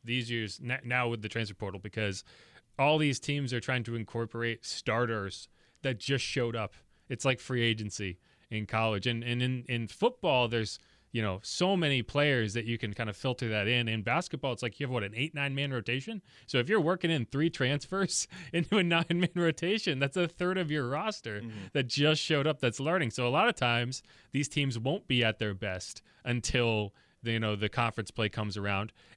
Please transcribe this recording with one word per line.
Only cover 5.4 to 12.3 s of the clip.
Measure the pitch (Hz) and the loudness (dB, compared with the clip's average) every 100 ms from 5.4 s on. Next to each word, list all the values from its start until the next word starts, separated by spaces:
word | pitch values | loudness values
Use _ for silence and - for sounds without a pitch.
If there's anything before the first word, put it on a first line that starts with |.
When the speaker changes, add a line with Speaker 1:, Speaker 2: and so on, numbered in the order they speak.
| - _ _ _ | -16 _ _ _
Speaker 1:
that | 135 117 | -4 -4
just | - 135 | -2 -2
showed | - 139 120 113 | 0 0 0 -2
up. | 104 - _ _ - | -6 -8 _ _ -10
It's | 123 135 | -2 0
like | 127 | 0
free | - 127 | 0 2
agency | 117 110 104 - 98 90 _ _ - | 2 2 -2 -6 -6 -8 _ _ -8
in | 107 104 | -6 -2
college. | 110 113 104 123 | 0 2 0 0
And, | 117 | -2
and | 120 120 | -2 0
in, | 127 127 123 | 0 -2 -2
in | 120 113 | -4 -4
football, | - 226 247 180 131 120 | 0 0 2 2 4 4
there's, | 117 107 - _ _ _ | 2 -2 -6 _ _ _
you | 117 | -2
know, | 107 92 | -2 -2
so | - - 180 190 | -6 0 2 2
many | 156 135 | 2 2
players | - 143 147 | 0 2 4